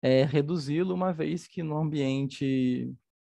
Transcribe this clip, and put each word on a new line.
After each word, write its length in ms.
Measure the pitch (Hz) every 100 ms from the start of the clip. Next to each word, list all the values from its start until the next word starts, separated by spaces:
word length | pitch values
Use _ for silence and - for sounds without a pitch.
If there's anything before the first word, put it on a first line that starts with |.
é, 220 | 131 131
reduzi-lo, 680 | 139 147 143 175 139 151 185
uma 180 | 185 185
vez 340 | 160 156 165 -
que 160 | -
no 140 | 160 151
ambiente 1160 | 156 151 135 135 139 - 139 131 127 123 127 131 _ _